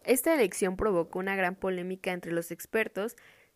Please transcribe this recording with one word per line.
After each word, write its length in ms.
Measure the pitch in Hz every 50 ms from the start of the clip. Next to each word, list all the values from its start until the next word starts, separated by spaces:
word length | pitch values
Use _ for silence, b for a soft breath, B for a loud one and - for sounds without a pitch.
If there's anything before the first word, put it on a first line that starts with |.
| -
Esta 300 | - 240 269 - 330 330
elección 420 | 302 233 185 - - 202 185 185
provocó 420 | 190 202 220 190 170 165 - - 185
una 160 | 185 196 196
gran 220 | 196 185 180 185
polémica 560 | 185 - 190 190 180 180 185 185 185 - 190
entre 200 | 180 180 - 165
los 180 | 170 170 170 -
expertos, 640 | 170 - - - - 220 220 226 - 185 202 233 - B B B B B B B B